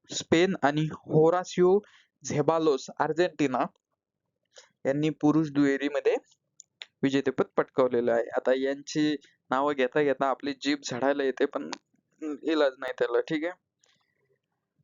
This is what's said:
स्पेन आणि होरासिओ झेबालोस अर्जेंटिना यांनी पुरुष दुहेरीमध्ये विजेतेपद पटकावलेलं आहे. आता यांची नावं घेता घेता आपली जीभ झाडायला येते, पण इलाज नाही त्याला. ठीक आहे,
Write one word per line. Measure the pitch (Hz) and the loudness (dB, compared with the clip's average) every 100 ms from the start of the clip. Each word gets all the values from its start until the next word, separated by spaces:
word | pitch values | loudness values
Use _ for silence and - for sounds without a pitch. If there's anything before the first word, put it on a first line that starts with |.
| - | -14
स्पेन | - - 160 185 190 | -10 0 2 2 2
आणि | 135 147 156 | 0 0 -2
होरासिओ | - - 151 160 180 185 - 180 196 202 _ _ _ | -6 0 4 4 4 -2 2 4 4 0 _ _ _
झेबालोस | 131 131 143 160 160 135 - - | -6 -2 0 2 2 0 -2 -4
अर्जेंटिना | 147 156 175 - 143 123 156 _ _ _ _ _ _ _ _ - - _ - | -2 0 -2 0 -2 -2 -4 _ _ _ _ _ _ _ _ -20 -20 _ -4
यांनी | 143 156 | -2 -2
पुरुष | 151 151 147 160 | 0 2 2 0
दुहेरीमध्ये | 139 143 139 139 143 - 233 - _ _ _ _ - - _ | 2 2 2 -2 -2 0 0 -4 _ _ _ _ -20 -20 _
विजेतेपद | 139 135 135 127 - - | 0 0 0 -2 -2 -2
पटकावलेलं | 156 - 127 123 120 | -2 0 0 2 0
आहे. | 117 117 123 | 0 -2 -4
आता | 127 131 | 0 0
यांची | 135 139 147 156 151 147 - _ - | -2 -6 -6 -2 -2 -2 -10 _ -6
नावं | 131 143 | -2 -2
घेता | 143 127 151 | 0 0 0
घेता | 143 131 139 | 0 0 -2
आपली | 127 143 139 | -2 -6 -6
जीभ | 139 147 - | -4 -4 -4
झाडायला | 123 131 143 | -2 0 0
येते, | 135 127 | -2 0
पण | 139 139 156 - _ _ _ - 156 147 | -2 -4 -10 -12 _ _ _ -14 -10 -8
इलाज | 143 160 143 131 | -2 2 2 0
नाही | 131 127 | -6 -2
त्याला. | 120 120 | 0 0
ठीक | - 160 | -2 -4
आहे, | 160 180 _ _ _ _ _ _ _ _ _ _ _ _ | -4 -8 _ _ _ _ _ _ _ _ _ _ _ _